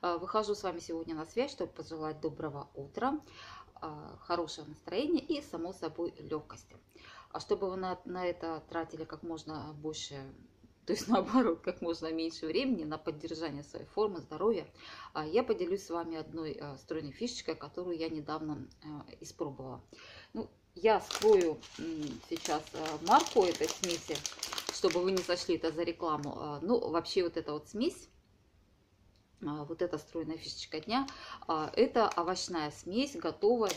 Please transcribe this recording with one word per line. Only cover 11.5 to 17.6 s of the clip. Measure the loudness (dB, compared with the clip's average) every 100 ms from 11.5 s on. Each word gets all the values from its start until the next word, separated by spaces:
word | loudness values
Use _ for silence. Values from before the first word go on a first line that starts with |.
| 2
как | -2 -2
можно | -4 -2 -2
меньше | -2 -2 -4 0
времени | 2 2 0
на | 0 -4
поддержание | -4 -4 -6 -4 -4 -6
своей | -8 -12
формы, | -6 2 2 2
здоровья, | -8 2 4 4 0 -14 -16 -14 -8
а, | -4 2
я | 2
поделюсь | 4 2 2 0
с | 0
вами | -4 -2 -4
одной, | -6 -6 -4
а, | -4 -8 -10
стройной | -6 -4 -4
фишечкой, | -4 -4 -4 -6
которую | -6